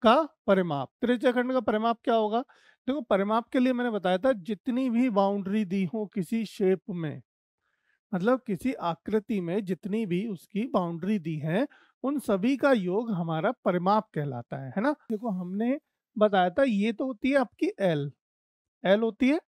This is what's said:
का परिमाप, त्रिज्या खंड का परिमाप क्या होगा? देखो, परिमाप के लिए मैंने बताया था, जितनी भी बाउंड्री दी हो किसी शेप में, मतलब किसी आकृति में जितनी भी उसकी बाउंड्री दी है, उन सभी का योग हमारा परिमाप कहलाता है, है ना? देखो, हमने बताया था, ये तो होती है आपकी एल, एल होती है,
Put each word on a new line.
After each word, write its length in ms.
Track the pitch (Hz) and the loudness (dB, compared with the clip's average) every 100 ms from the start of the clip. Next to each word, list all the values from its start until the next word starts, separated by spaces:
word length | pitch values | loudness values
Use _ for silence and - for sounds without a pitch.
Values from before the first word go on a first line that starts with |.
का 120 | 226 269 302 - - | 4 4 2 -4 2
परिमाप, 420 | 196 175 143 127 _ | 2 2 -2 -6 _
त्रिज्या 300 | 233 247 247 | -2 2 2
खंड 220 | 240 247 | 2 0
का 60 | 254 | -2
परिमाप 380 | 226 214 226 226 | 0 0 0 -2
क्या 120 | - 226 | 0 0
होगा? 260 | 214 233 - _ _ _ - | 2 -2 -4 _ _ _ -6
देखो, 140 | 294 | -6
परिमाप 440 | 240 190 202 226 - | 0 0 2 -2 0
के 100 | 269 | 0
लिए 140 | 254 | 2
मैंने 180 | 247 247 | 2 -2
बताया 260 | 208 180 185 | -2 0 2
था, 140 | 262 | 2
जितनी 560 | 226 165 202 - 240 262 | 0 -4 -6 -4 -2 0
भी 200 | 226 254 | 2 2
बाउंड्री 520 | 202 196 202 190 220 185 | 2 2 0 -2 -2 0
दी 180 | 196 185 | 0 -2
हो 200 | 226 208 | -2 -6
किसी 380 | 202 170 226 214 | -6 -4 -4 -4
शेप 340 | - 190 190 - | 0 2 2 -2
में, 300 | 175 156 127 - _ _ _ _ _ _ _ _ | -8 -6 -8 -16 _ _ _ _ _ _ _ _
मतलब 300 | 185 208 254 - | -2 0 0 -2
किसी 260 | 180 254 | -4 -4
आकृति 680 | - 175 165 - 214 - 208 | -2 -4 -4 -2 -2 0 -2
में 220 | 170 196 185 | 0 -2 -4
जितनी 400 | 175 185 220 208 | -6 -4 -4 -2
भी 200 | 175 226 | -2 -2
उसकी 400 | 190 - 196 254 | -8 -6 -6 -2
बाउंड्री 500 | 214 170 170 185 214 | 0 0 -4 -2 -2
दी 160 | 156 156 | -2 -4
है, 280 | 156 185 294 - _ _ | -2 -2 -2 -6 _ _
उन 160 | 254 285 | -4 -4
सभी 360 | - 196 233 277 | -2 0 0 0
का 140 | 285 | 2
योग 380 | 247 180 196 233 | 2 2 -2 -2
हमारा 400 | 175 165 160 196 254 208 | -2 -2 -2 -2 -2 0
परिमाप 440 | 175 180 214 - | 0 2 2 0
कहलाता 440 | 156 143 123 - 131 | -6 -6 -6 -10 -12
है, 120 | 135 | -8
है 120 | 196 | -2
ना? 100 | 262 294 - | -2 -2 -6
देखो, 180 | 214 233 | -6 -4
हमने 480 | 180 180 202 240 294 - _ _ 214 | -6 -6 -2 -2 -2 -6 _ _ 0
बताया 340 | 214 190 180 | 2 4 2
था, 140 | 180 | 2
ये 300 | 277 202 220 | 2 2 0
तो 120 | 220 262 | -2 -6
होती 260 | 220 254 | -2 0
है 60 | 277 | 2
आपकी 340 | 233 _ 330 427 | 0 _ -4 0
एल, 300 | 190 151 143 - _ _ _ _ _ _ | 0 0 -2 -8 _ _ _ _ _ _
एल 180 | 180 208 | 2 2
होती 280 | 226 202 254 | 2 0 0
है, 100 | 320 | 0